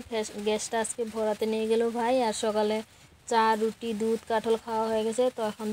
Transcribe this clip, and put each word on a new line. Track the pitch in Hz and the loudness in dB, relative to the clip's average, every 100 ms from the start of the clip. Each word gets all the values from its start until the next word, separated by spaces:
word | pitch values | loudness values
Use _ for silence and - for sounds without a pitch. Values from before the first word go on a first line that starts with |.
| - | -2
গ্যাস-, | 226 214 202 208 | -4 -4 -4 -2
গ্যাসটা | 214 - 233 | -2 -2 -2
আজকে | 220 - 226 | -2 -4 -6
ভরাতে | 220 214 208 220 | -2 -2 0 -2
নিয়ে | 220 220 | 0 2
গেল | 226 233 233 | 2 2 0
ভাই। | 233 262 226 | 0 2 2
আর | 208 | 0
সকালে | 220 214 214 214 220 - - - - | 0 2 2 0 -4 -14 -20 -20 -2
চা, | 233 220 220 | 2 4 4
রুটি, | 220 - 233 208 | 0 -2 -6 -2
দুধ, | 220 226 - | 0 0 0
কাঁঠাল | 226 226 220 233 | 0 2 0 0
খাওয়া | 220 220 | -2 0
হয়ে | 220 220 | 0 0
গেছে। | 226 254 247 | 2 0 0
তো | 214 | -4
এখন | 208 214 | -4 -4